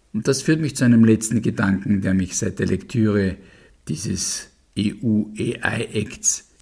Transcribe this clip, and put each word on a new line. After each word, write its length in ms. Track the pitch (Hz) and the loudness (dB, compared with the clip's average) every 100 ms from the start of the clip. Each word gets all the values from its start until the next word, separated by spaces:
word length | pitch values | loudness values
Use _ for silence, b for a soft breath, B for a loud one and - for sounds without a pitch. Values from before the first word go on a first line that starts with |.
| _ | _
Und 140 | 107 139 | -4 -2
das 160 | 135 | 0
führt 180 | - 156 | 0 0
mich 140 | 147 - | 0 2
zu 100 | 123 | 4
einem 180 | 113 | 8
letzten 380 | 113 110 - 117 | 8 6 2 0
Gedanken, 600 | 113 - 98 95 - 98 | 0 0 0 0 0 0
der 120 | 98 | 2
mich 240 | 95 92 - | 0 0 -4
seit 220 | 98 - | -6 -4
der 80 | 95 | -2
Lektüre 680 | 95 - 117 107 101 95 90 b b b b - | -2 -2 0 2 2 0 -4 b b b b -10
dieses 640 | 80 104 90 - - - _ _ - | -8 -6 -4 -4 -8 -12 _ _ -4
E 180 | 104 - | -4 -2
U 320 | 117 107 - - | 0 0 0 -4
A-I 500 | 117 - - 113 117 | -6 -2 -2 -2 -4
Acts 580 | 110 101 - - - - _ | -4 -6 -4 -4 -4 -10 _